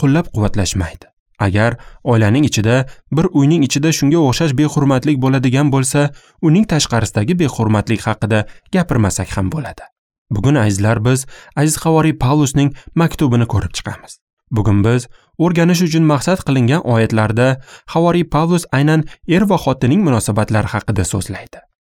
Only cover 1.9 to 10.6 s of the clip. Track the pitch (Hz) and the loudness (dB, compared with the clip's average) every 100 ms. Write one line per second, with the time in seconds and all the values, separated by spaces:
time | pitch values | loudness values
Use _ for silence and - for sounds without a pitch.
1.9 | - - 113 107 123 151 - 107 127 131 | -10 0 2 4 2 2 0 0 0 -2
2.9 | - _ 139 160 151 139 165 131 139 156 | -8 _ -2 0 2 2 2 2 0 -2
3.9 | 156 143 170 143 123 165 131 151 147 139 | 0 2 2 2 0 0 0 0 0 0
4.9 | 131 135 143 131 135 127 131 143 135 131 | 2 0 0 0 0 2 2 2 2 0
5.9 | 147 143 - - _ 160 170 220 156 - | 0 -2 -4 -18 _ 2 2 2 0 0
6.9 | 117 101 - 110 175 147 - 110 107 101 | -2 -2 -2 -2 0 -2 0 0 0 0
7.9 | 110 - 107 110 107 104 - _ 190 175 | -4 -4 -4 -2 -2 -2 -10 _ -2 0
8.9 | 143 101 - 92 - 92 156 131 - - | 0 0 -2 -6 -4 -4 -4 -8 -14 -20
9.9 | _ _ _ _ 107 123 147 | _ _ _ _ -2 0 2